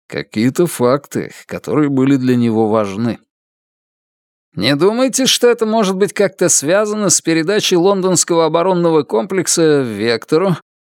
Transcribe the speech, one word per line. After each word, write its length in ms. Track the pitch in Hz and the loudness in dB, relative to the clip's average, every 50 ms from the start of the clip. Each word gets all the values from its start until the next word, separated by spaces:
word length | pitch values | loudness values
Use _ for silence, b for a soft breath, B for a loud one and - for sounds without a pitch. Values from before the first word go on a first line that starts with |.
| _ - | _ -12
«Какие-то 580 | - 76 71 _ - 110 110 127 135 - 175 | -10 -10 -10 _ -4 -2 -2 0 0 0 -2
факты, 680 | 165 - - 123 123 131 143 - - - 120 82 - - - - | -2 0 0 0 0 0 0 -4 -6 -8 -8 -8 -8 -12 -20 -18
которые 440 | - - 87 - - 92 139 151 143 | -14 -14 -12 -8 -4 -2 0 0 0
были 260 | 139 131 131 135 143 | 0 0 2 2 2
для 200 | 135 127 127 127 | 2 2 0 0
него 340 | 120 120 117 110 110 113 107 | 2 2 0 2 2 0 2
важны». 500 | 107 113 107 98 98 101 117 117 104 - _ _ _ _ _ _ _ _ _ _ _ _ _ _ _ _ _ _ _ _ _ _ _ _ _ _ - | 2 0 0 -2 -4 -4 -4 -4 -6 -6 _ _ _ _ _ _ _ _ _ _ _ _ _ _ _ _ _ _ _ _ _ _ _ _ _ _ -10
«Не 220 | - 92 120 143 143 | -4 -2 0 0 2
думаете, 480 | 165 196 220 240 262 269 - - 262 | 2 2 2 2 0 0 0 0 0
что 220 | 226 - - - 240 | 0 0 2 2 2
это 180 | 240 233 226 | 2 2 0
может 320 | 220 214 226 214 185 190 185 | 0 0 0 0 0 0 0
быть 160 | 202 196 - | -2 -2 0
как-то 340 | - 202 180 - - 185 165 | 0 -2 -2 0 0 0 0
связано 640 | - - 135 143 180 202 220 208 208 214 208 185 | 0 0 0 0 0 0 0 0 -2 -2 -2 0
с 100 | 143 - | 0 -2
передачей 540 | - 165 165 165 160 160 202 214 - - 185 | 0 0 -2 0 0 0 -2 -2 0 0 0
лондонского 680 | 175 165 196 202 190 175 185 185 - - - 175 165 165 | 2 2 2 0 0 0 0 0 0 0 0 2 2 2
оборонного 580 | 160 156 170 170 190 185 175 175 170 160 156 139 | 2 2 0 0 2 0 0 0 2 2 0 0
комплекса 760 | - - 110 214 185 190 185 160 - - - 165 156 151 143 | 0 -2 -4 -2 -2 -4 -4 -2 -2 0 2 2 2 2 2
Вектору?» 760 | 135 120 107 98 107 117 117 113 - - 156 160 185 196 165 - - _ _ _ | 0 -2 -4 -4 -2 -2 -2 -2 -2 0 0 0 2 0 -2 -2 -6 _ _ _